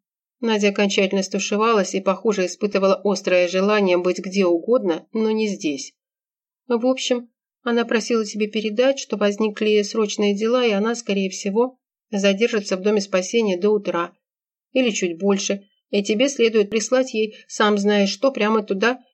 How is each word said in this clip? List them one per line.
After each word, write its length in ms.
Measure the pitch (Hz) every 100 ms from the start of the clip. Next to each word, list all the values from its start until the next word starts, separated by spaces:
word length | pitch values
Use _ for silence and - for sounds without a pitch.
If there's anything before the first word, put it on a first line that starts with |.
| _ _ _ _
Надя 240 | 226 214 202
окончательно 560 | 202 202 196 190 196
стушевалась 720 | 190 202 - 208 226 220 180 190
и, 60 |
похоже, 460 | 190 185 226 196 180
испытывала 520 | - 208 196 190 190 208
острое 420 | 196 - 180 180
желание 500 | 185 196 214 196 180
быть 220 | 180 180
где 260 | 190 190 180
угодно, 640 | 170 190 247 202 160 -
но 180 | 220 220
не 160 | 220 214
здесь. 460 | 190 160 139 - - _ _ _ _ _ _ -
«В 180 | 240 247
общем, 440 | 262 - 247 240 _ _ _
она 240 | 247 233 233
просила 400 | 233 220 233 214
тебе 220 | 208 208
передать, 520 | 220 214 208 254 269
что 160 | - 202
возникли 640 | 208 202 220 208 214 214
срочные 520 | 202 226 208 - 208 202
дела, 300 | 220 254 240
и 60 |
она, 240 | 202 220 233
скорее 340 | - 196 190
всего, 500 | 185 202 202 254 - _ _ _
задержится 640 | 202 202 196 233 226 196 190
в 60 |
доме 180 | 202 214
спасения 580 | 196 185 185 233 214 175
до 120 | 208
утра. 420 | 214 196 175 170 _ _ _ _ _ _
Или 160 | 262 247
чуть 280 | 196 180 165
больше. 480 | 196 196 - 202 - _ _
И 120 | 202
тебе 240 | 202 214 277
следует 420 | 269 226 220 196
прислать 440 | 220 202 254 262
ей 240 | 220 214 - -
сам 300 | - 214 208
знаешь 320 | 202 208 196
что 200 | - 269
прямо 340 | 262 214 220
туда, 360 | 208 196 220 262 _